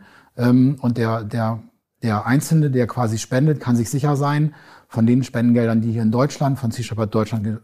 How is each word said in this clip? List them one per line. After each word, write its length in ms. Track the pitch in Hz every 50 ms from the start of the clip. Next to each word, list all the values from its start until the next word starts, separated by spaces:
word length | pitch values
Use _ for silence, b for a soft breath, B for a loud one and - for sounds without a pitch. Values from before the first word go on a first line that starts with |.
| B B B B B B B
Ähm, 400 | - 120 123 123 131 127 135 147 -
und 180 | - 123 117 120
der, 260 | 113 110 113 117 107
der, 340 | 104 - 117 113 110 117 107 - - _ _ _ _ _ _
der 240 | - 113 104 104 -
Einzelne, 440 | 117 123 147 - - 160 160 151 147
der 160 | 127 127 120
quasi 320 | 107 - 127 123 110 113 107
spendet, 400 | - - 131 127 151 156 151 -
kann 140 | - 127 120
sich 160 | 117 117 -
sicher 240 | - 135 131 147 143
sein, 400 | 135 143 143 147 151 151 151 B B B B B B B
von 180 | B - 117 113
den 180 | 117 123 131 127
Spendengeldern, 560 | - - 120 113 120 120 120 117 113 113 113
die 80 | 110 117
hier 100 | 110 117
in 100 | 113 110
Deutschland, 460 | 113 123 139 147 - - 147 135 139 -
von 120 | - 113
Sea 140 | - - 117
Shepherd 280 | - 113 110 110 101 -
Deutschland 300 | 110 107 107 120 113 101
ge-, 140 | 110 107 110